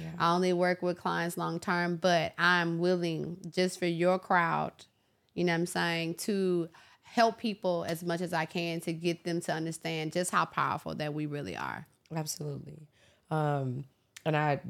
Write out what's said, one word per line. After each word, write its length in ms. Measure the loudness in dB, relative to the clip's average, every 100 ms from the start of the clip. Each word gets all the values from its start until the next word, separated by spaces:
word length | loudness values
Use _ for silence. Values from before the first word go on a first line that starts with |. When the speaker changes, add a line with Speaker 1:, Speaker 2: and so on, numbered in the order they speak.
| -8 0
Speaker 1:
I 160 | 2
only 200 | 4 4
work 280 | 4 2 2
with 160 | -2 -2
clients 380 | -2 -2 -2 -2
long 220 | -4 -4
term, 380 | 0 0 0 2
but 360 | 4 4 2 2
I'm 420 | 4 4 2 2
willing 580 | 2 2 0 -2 -4 -8 -6
just 280 | 0 0 0
for 80 | -2
your 320 | 2 2 2
crowd, 540 | 4 2 4 0 -2 -8 -20 _ _ _ _
you 100 | 0
know 80 | 2
what 80 | 2
I'm 60 | 0
saying, 480 | 0 0 0 -2 -4
to 500 | -2 0 2 2 -2 -8 -20 -20
help 340 | -4 2 4 2
people 480 | -4 -2 0 0 -2
as 120 | -4
much 200 | -2 -2
as 100 | -2
I 140 | -2 -2
can 340 | -2 -2 -4
to 120 | -4
get 320 | -2 -2 -2 -2
them 160 | -4
to 100 | -2
understand 640 | -2 -2 -4 -4 -4 -2
just 180 | -2 0
how 140 | 0 0
powerful 500 | 0 0 -2 -4 -6
that 180 | -4
we 120 | -4 -4
really 320 | -6 -6 -6
are. 280 | -6 -8 -12 _ -8 -6
Speaker 2:
Absolutely. 720 | -4 -6 -6 -8 -10 -16 -20 _ _ _ -4
Um, 540 | 0 2 2 0 -4 -8 _ _ -6
and 140 | 0 2
I, 220 | 2 0 -2